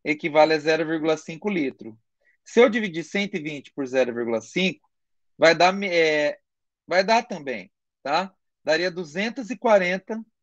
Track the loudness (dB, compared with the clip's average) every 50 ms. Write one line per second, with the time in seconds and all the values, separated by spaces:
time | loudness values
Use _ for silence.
0 | -6 -6 -6 -4 -4 0 4 4 4 4 4 0 2 0 0 0 0 -2 -4 -4
1 | -2 -2 -2 -2 -4 -14 -14 -8 -6 -4 -2 -2 -4 -4 -6 -10 -18 -20 -20 _
2 | _ _ _ _ _ _ _ _ _ -2 4 4 6 6 4 0 -4 -4 -6 -8
3 | -10 -6 -6 -6 -6 -4 -6 -8 -8 -8 -10 -10 -14 -14 -10 -8 -8 -2 0 0
4 | 0 0 -2 -4 -4 -2 -2 -4 -4 -4 -4 -2 -2 -2 -2 _ _ _ _ _
5 | _ _ _ _ _ _ _ 2 4 4 6 6 4 2 2 0 -4 -2 0 2
6 | 2 2 2 2 0 -2 -4 -6 _ _ _ _ _ _ _ _ _ -2 0 0
7 | 2 4 2 2 0 -2 -10 -10 -8 -8 -8 -10 -10 -16 _ _ _ _ _ _
8 | -6 -2 -2 -2 -2 -4 _ _ _ _ _ _ -2 0 0 0 0 -2 -4 -6
9 | -10 -8 -6 -6 -6 -6 -6 -8 -10 -10 -8 -2 2 4 4 4 4 2 -2 -4
10 | -6 -8 -10 -10 -10 _ _ _